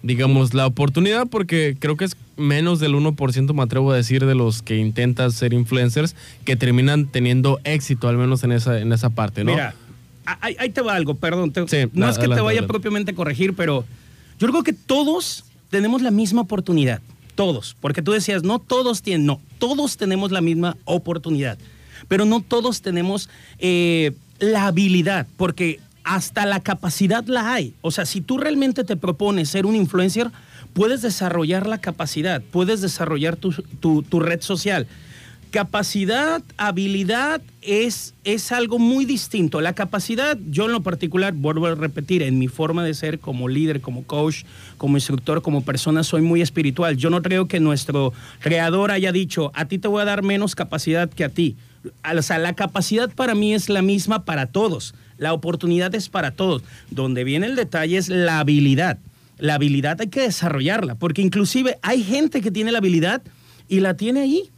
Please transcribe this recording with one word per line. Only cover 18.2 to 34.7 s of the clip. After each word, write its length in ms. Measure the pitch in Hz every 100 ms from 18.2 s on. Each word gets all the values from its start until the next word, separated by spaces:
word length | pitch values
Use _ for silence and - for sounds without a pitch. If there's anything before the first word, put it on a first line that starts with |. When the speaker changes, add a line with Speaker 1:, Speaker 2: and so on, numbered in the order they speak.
| 196 196
Speaker 2:
"No 160 | 170 233
todos 420 | - 247 254 226
tienen", 240 | - 170 147
no, 160 | 143 - -
todos 380 | 240 277 294 -
tenemos 340 | 202 190 196
la 80 | 190
misma 380 | 165 165 175 - -
oportunidad, 720 | 175 - 165 165 151 135 98 - - - - -
pero 160 | 190
no 160 | 208 226
todos 400 | - 240 233 233
tenemos, 480 | 196 175 175 196 - - - -
eh, 540 | 180 175 170 165 151 131 - -
la 280 | 208 214 196
habilidad, 600 | 175 196 185 165 190 123 -
porque 420 | 185 - 170 151 - _ -
hasta 400 | 185 - - 202
la 160 | 196
capacidad 640 | 196 190 180 - 196 226 226
la 280 | 254 220
hay. 200 | 247 131 -
O 100 | 170
sea, 140 | 160 165
si 160 | 196
tú 160 | 160 262
realmente 460 | 302 285 269 262 196
te 100 | 190
propones 540 | 185 156 202 196 147
ser 160 | 190 196
un 100 | 220
influencer, 540 | 175 180 185 214 240 - - - -
puedes 280 | - 214 262
desarrollar 680 | 226 180 185 170 160 185 202
la 120 | 220
capacidad, 600 | - 165 156 - 175 151 110
puedes 280 | 175 180 220
desarrollar 560 | 185 - 160 151 160 170
tu, 160 | 190 147 - -
tu, 220 | 170 156
tu 160 | 147 170
red 180 | - 170
social. 460 | - 185 202